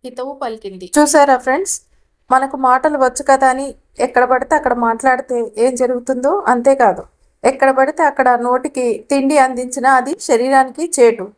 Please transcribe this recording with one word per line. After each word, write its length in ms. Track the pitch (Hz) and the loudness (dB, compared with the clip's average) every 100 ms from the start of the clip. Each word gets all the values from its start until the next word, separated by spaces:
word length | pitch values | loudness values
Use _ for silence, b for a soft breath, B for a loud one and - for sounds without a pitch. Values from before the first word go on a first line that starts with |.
| 254 | -16
హితవు 340 | 247 262 277 | -12 -12 -10
పలికింది. 500 | 247 226 202 185 180 294 | -10 -10 -14 -16 -4 0
చూసారా 380 | 294 302 285 254 | 4 4 4 2
ఫ్రెండ్స్, 440 | 262 269 392 - _ _ _ _ _ | 0 -4 -4 -8 _ _ _ _ _
మనకు 260 | 254 269 277 | 0 0 -2
మాటలు 400 | 262 254 302 294 | 0 2 0 0
వచ్చు 260 | 254 254 277 | -2 -2 0
కదా 180 | 269 269 | 2 2
అని 260 | 262 277 - _ - | 0 -8 -14 _ -6
ఎక్కడ 240 | - - | -2 0
పడితే 320 | 247 254 262 302 | 2 0 0 -2
అక్కడ 180 | 277 | 0
మాట్లాడితే 800 | 240 233 226 269 254 - 240 233 214 | -2 -2 0 0 -2 -4 -6 -6 -2
ఏం 180 | 240 247 | -2 0
జరుగుతుందో? 680 | 254 247 247 254 269 392 - | -2 -4 -4 -4 -2 -2 0
అంతేకాదు, 560 | 247 254 269 226 180 - _ _ _ | 0 2 4 2 0 -10 _ _ _
ఎక్కడ 280 | 240 269 269 | -2 2 0
పడితే 320 | 262 269 302 | 2 0 0
అక్కడ 360 | 311 285 254 240 | -2 2 0 0
నోటికి 640 | 240 247 247 - 247 214 - | 0 -2 -4 -4 -4 -4 -2
తిండి 280 | 277 269 294 | -2 2 2
అందించినా 540 | 262 247 247 269 254 | 2 -2 -8 -2 2
అది 240 | 262 262 311 | 2 0 -8
శరీరానికి 720 | - 233 254 269 262 269 339 - | -2 0 2 2 2 -4 -6 2
చేటు. 280 | 233 220 196 | 2 2 -10